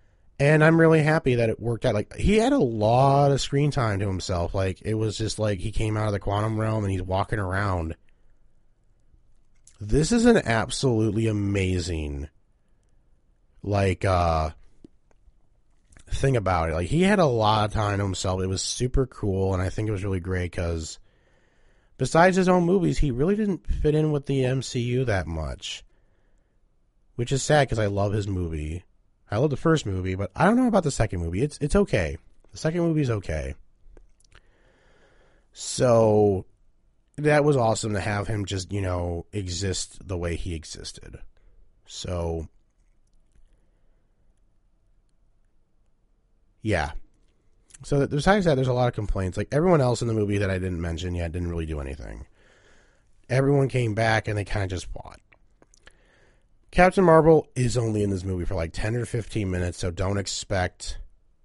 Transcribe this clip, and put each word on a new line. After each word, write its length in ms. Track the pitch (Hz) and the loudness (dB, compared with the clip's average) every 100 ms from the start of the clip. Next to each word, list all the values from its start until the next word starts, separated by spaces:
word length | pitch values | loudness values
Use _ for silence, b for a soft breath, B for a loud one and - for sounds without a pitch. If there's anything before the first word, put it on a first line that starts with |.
| _ _ _ - | _ _ _ 0
And 240 | 143 156 | 4 6
I'm 160 | 156 165 | 6 8
really 240 | 160 160 | 6 6
happy 340 | 147 160 135 120 | 4 2 2 2
that 120 | 113 | 2
it 100 | - | 0
worked 280 | 113 113 127 | -4 -2 0
out. 80 | |
Like, 200 | 104 104 | -2 -4
he 220 | - - 214 | -2 2 4
had 160 | 240 | 4
a 60 | 285 | 2
lot 760 | 131 110 107 123 135 139 143 | 0 2 2 4 4 4 4
of 80 | 131 | 2
screen 300 | - 143 147 | 0 0 0
time 300 | 135 113 98 | 0 -2 -2
to 60 | 101 | -2
himself. 480 | 92 - 87 85 | -4 -4 -4 -2
Like, 280 | 98 95 92 | -2 -2 -4
it 100 | - | -4
was 240 | 110 110 - | -2 -2 -4
just, 220 | 107 - | -6 -2
like, 220 | 107 98 | -2 -2
he 120 | 107 | -4
came 240 | - 110 107 | -2 -2 0
out 120 | 107 | -2
of 40 | |
the 60 | 101 | -2
quantum 420 | 101 101 107 110 | -2 -2 0 -2
realm 240 | 110 110 | -2 -2
and 80 | 101 | -2
he's 80 | 95 | -2
walking 380 | 87 92 98 110 | -2 -2 -2 -4
around. 580 | 92 95 101 90 80 - - _ - - _ _ _ _ _ _ _ _ _ - _ _ - - | -2 -2 -2 -2 -4 -8 -16 _ -20 -20 _ _ _ _ _ _ _ _ _ -20 _ _ -20 -14
This 320 | 104 127 160 | 0 2 4
is 140 | 233 240 | 4 6
an 100 | 208 | 6
absolutely 920 | - 113 123 - 135 113 110 104 110 | 4 0 -2 -2 0 2 2 0 0
amazing, 1000 | 104 101 101 92 92 85 80 73 71 71 _ _ _ _ _ _ _ _ _ _ _ _ _ | 0 0 0 0 0 -2 -4 -6 -8 -10 _ _ _ _ _ _ _ _ _ _ _ _ _
like, 420 | 98 101 98 87 | -4 0 0 0
uh, 460 | 101 90 85 80 78 - - - - _ _ _ _ _ _ _ _ _ _ - - | 0 2 2 0 -2 -6 -20 -20 -20 _ _ _ _ _ _ _ _ _ _ -20 -6
thing 260 | - 139 123 | -2 0 0
about 320 | 92 90 82 | 0 0 0
it. 60 | |
Like, 140 | 80 90 | -2 -2
he 120 | 151 | 0
had 180 | 190 208 | 2 4
a 60 | |
lot 400 | 151 120 107 107 | 2 2 2 2
of 80 | 107 | 0
time 240 | 117 104 101 | -2 -2 -2
to 60 | |
himself. 380 | 101 92 95 92 | -2 -2 -4 -2
It 40 | 95 | -2
was 140 | 95 | -4
super 460 | - - 127 139 127 | -4 -4 0 0 -2
cool, 480 | - 104 95 95 | -4 -2 0 0
and 80 | 92 | 0
I 80 | 92 | -2
think 180 | - 107 | -4 -4
it 40 | |
was 120 | 98 | -4
really 160 | 101 95 | -4 -4
great 320 | 87 92 87 | -4 -4 -4
'cause 460 | - 85 82 80 - - _ _ _ _ _ _ _ _ - | -4 -4 -4 -8 -14 -20 _ _ _ _ _ _ _ _ -6
besides 400 | - 160 185 185 | 0 4 4 4
his 100 | 180 | 4
own 180 | 180 | 4
movies, 340 | 170 196 160 135 | 4 2 2 2
he 120 | 147 | 2
really 260 | 120 165 208 | 2 0 0
didn't 300 | 208 170 - | 0 -2 -2
fit 280 | - 151 | 0 2
in 180 | 151 156 | 2 2
with 140 | 147 - | 0 -2
the 180 | 135 | 0
M 160 | 127 135 | 0 0
C 200 | - 127 | -4 -4
U 260 | 120 123 123 | -2 -2 0
that 200 | 98 82 | -2 -2
much, 560 | 80 73 62 - - - _ _ _ _ _ _ _ _ _ _ _ _ | -6 -6 -8 -12 -14 -16 _ _ _ _ _ _ _ _ _ _ _ _
which 180 | - 120 | -8 -2
is 100 | 135 | -2
sad 280 | - 151 131 | 2 2 2
'cause 80 | 113 | 0
I 80 | 104 | 0
love 260 | 98 101 | 0 -2
his 160 | 107 101 | -2 -2
movie. 560 | 92 85 78 76 85 - _ _ _ - | -4 -4 -6 -6 -8 -12 _ _ _ -6
I 100 | 104 | -2
love 120 | 151 | -2
the 60 | 131 | 0
first 280 | 165 156 | 2 2
movie, 300 | 104 92 92 | 0 -4 -4
but 160 | 95 98 - | -4 -6 0
I 80 | |
don't 120 | 175 240 | 2 4
know 120 | 247 | 2
about 160 | 202 | 2
the 80 | 160 | 0
second 260 | - 113 92 | 0 -2 -2
movie. 240 | 82 90 | -4 -2
It's, 160 | 147 - | -4 -4
it's 140 | 147 | 0
okay. 420 | 196 196 107 78 69 - - - | 2 2 0 -2 -6 -14 -20 -20
The 60 | - | -8
second 240 | 156 170 | -4 -2
movie 180 | 170 156 | 0 0
is 100 | 131 | 0
okay. 460 | 107 - 78 65 - - _ - - - _ _ - b b b b b b b b b b b | -2 -4 -6 -6 -10 -16 _ -20 -20 -20 _ _ -20 b b b b b b b b b b b
So 920 | - - - 127 113 110 107 104 95 - _ _ _ _ _ _ - | -16 -10 0 4 4 6 6 4 2 -4 _ _ _ _ _ _ -4
that 260 | 151 147 | 2 4
was 140 | 147 139 | 4 4
awesome 360 | 113 107 113 | 2 0 -2
to 60 | 101 | -2
have 280 | 110 104 101 | -2 -4 -4
him 160 | 107 | -4
just, 260 | 92 98 90 | -4 -6 -4
you 100 | 101 | -4
know, 460 | 95 90 87 85 - | -2 -2 -4 -6 -8
exist 720 | 104 92 87 98 90 - - 80 | -8 -6 -6 -4 -4 -8 -12 -10
the 100 | 90 | -6
way 200 | 85 82 | -4 -4
he 180 | 90 | -6
existed. 640 | 82 - - - - - - - - - - - _ - | -8 -10 -14 -16 -16 -18 -16 -18 -20 -20 -20 -20 _ -18
So, 600 | - - 87 85 82 80 _ _ _ _ _ _ _ _ _ - _ _ _ _ _ _ _ _ _ _ _ _ _ _ _ _ _ _ _ _ _ _ _ _ _ _ _ _ _ _ _ | -14 -8 -6 -4 -6 -8 _ _ _ _ _ _ _ _ _ -20 _ _ _ _ _ _ _ _ _ _ _ _ _ _ _ _ _ _ _ _ _ _ _ _ _ _ _ _ _ _ _
yeah. 300 | 107 87 73 - - _ _ _ _ _ _ - | -2 -2 -2 -6 -12 _ _ _ _ _ _ -16
So 160 | 135 139 | -4 0
th-, 120 | 135 | 0
besides 340 | 147 185 208 | 0 2 2
that, 100 | 170 | 2
there's 140 | 131 127 | 2 0
a 40 | |
lot 140 | 123 123 | 0 0
of 80 | |
complaints. 420 | 117 101 101 92 95 | -2 -2 -2 -2 -4
Like, 120 | 101 | -2
everyone 300 | 143 185 160 | 0 4 4
else 220 | 123 117 | 4 0
in 40 | 117 | 0
the 80 | |
movie 240 | 110 101 101 | 0 0 0
that 120 | 98 | 0
I 80 | 92 | -2
didn't 200 | 92 85 | -2 -4
mention 360 | 85 80 90 87 | -4 -4 -4 -4
yet 160 | 85 | -4
didn't 180 | 87 87 | -4 -4
really 160 | 85 80 | -4 -4
do 140 | 73 | -6
anything. 460 | 67 65 52 53 - b b b b b b b b _ - | -8 -10 -12 -14 -16 b b b b b b b b _ -4
Everyone 400 | 127 139 143 135 | 0 4 4 2
came 240 | 123 117 | 0 0
back 360 | 104 113 110 110 | 0 2 2 0
and 100 | 104 | -4
they 60 | |
kinda 240 | 98 107 92 | -4 -4 -4
just 180 | 90 - | -6 -8
fought. 340 | - - - _ _ _ _ _ _ b b b b b b b b _ | -12 -14 -20 _ _ _ _ _ _ b b b b b b b b _
Captain 320 | 175 180 196 | 4 4 6
Marvel 440 | 180 160 156 156 - | 6 8 8 6 4
is 240 | 127 123 120 | -2 -2 0
only 240 | 113 107 | 0 0
in 80 | 101 | 0
this 140 | 95 | -2
movie 200 | 95 92 | -4 -4
for, 100 | 82 | -2
like, 180 | 92 82 | -2 -4
ten 240 | - 110 120 | -4 -4 -4
or 100 | 113 | -4
fifteen 440 | 117 - 113 95 | -6 -4 -4 -2
minutes, 280 | 90 90 - | -2 -2 -4
so 120 | 92 | -6
don't 280 | 85 95 101 | -2 -2 -2
expect 800 | 95 - - 95 90 - - - - - _ _ | -4 -8 -4 -2 -2 -4 -12 -10 -12 -20 _ _